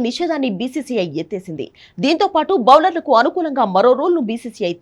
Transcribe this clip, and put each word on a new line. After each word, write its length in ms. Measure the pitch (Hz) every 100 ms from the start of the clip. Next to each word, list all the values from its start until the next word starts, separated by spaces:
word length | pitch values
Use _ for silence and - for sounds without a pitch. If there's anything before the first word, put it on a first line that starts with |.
| 240
నిషేధాన్ని 440 | 247 349 302 262 185
బీసీసీఐ 500 | 254 285 247 233 175 147
ఎత్తేసింది. 460 | 156 196 185 151 - _ - -
దీంతో 300 | 254 320 403
పాటు 200 | 320 302 381 226
బౌలర్లకు 440 | 294 370 339 294 226
అనుకూలంగా 440 | 262 370 330 269 214 185
మరో 180 | 240 254
రూల్ను 200 | 349 339 214
బీసీసీఐ 440 | 233 240 - 180 170